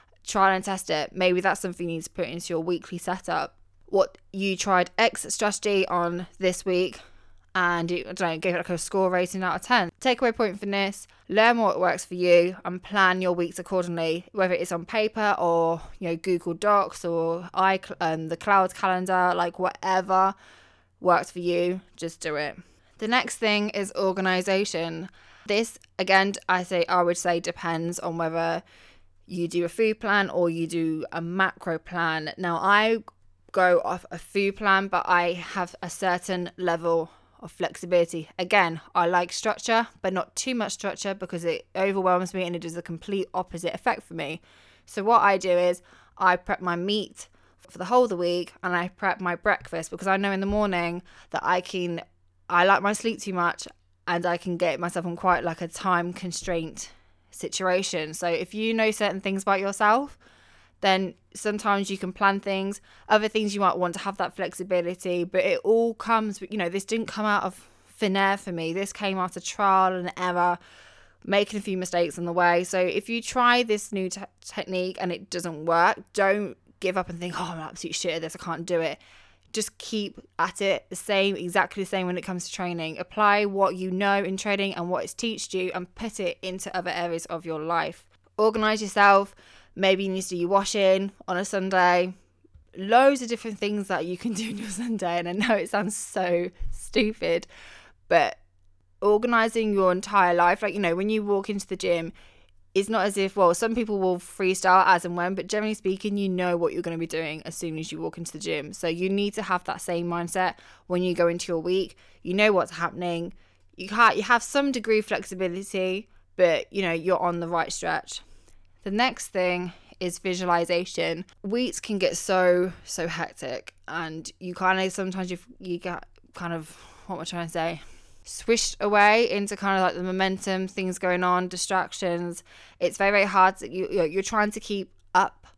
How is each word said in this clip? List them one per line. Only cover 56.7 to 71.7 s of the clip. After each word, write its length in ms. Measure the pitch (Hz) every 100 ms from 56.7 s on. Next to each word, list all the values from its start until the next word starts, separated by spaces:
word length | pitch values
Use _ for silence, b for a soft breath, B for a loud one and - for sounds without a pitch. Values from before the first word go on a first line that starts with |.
| - - b b b _
situation. 840 | - - - 185 180 190 170 156
So 120 | 160 175
if 280 | 165 180
you 200 | 208 220
know 160 | 226 220
certain 300 | 214 208 190
things 220 | 190 196
about 180 | 202 196
yourself, 580 | 196 196 208 240 285 - b b b b b _
then 320 | 196 190 185 - _
sometimes 560 | - 214 208 214 202 190
you 60 | 190
can 160 | 185
plan 260 | - 196 196
things, 440 | 196 190 196 202 b b -
other 200 | 214 214
things 260 | 220 208
you 60 | 202
might 180 | 185 -
want 160 | 175
to 60 | 180
have 180 | 196 196
that 180 | 170 -
flexibility, 880 | 180 - 190 180 175 185 185 175
but 180 | 175 185
it 160 | 190 165
all 300 | 196 226 233
comes, 480 | 220 226 226 214 196 185
you 80 | 214
know, 100 | 175
this 160 | 196
didn't 220 | 190 226 220
come 180 | 220
out 180 | 214 202
of 280 | 185 - - _ _
thin 280 | - 208 196
air 200 | 196 196
for 160 | -
me. 220 | 170 165
This 180 | 180 196
came 240 | - 202 190
out 200 | 180 175
of 80 |
trial 500 | - - 196 190 185
and 180 | 185 180 -
error, 400 | 180 175 175 175 B B B B B B
making 340 | - 196 208 208
a 40 |
few 160 | 202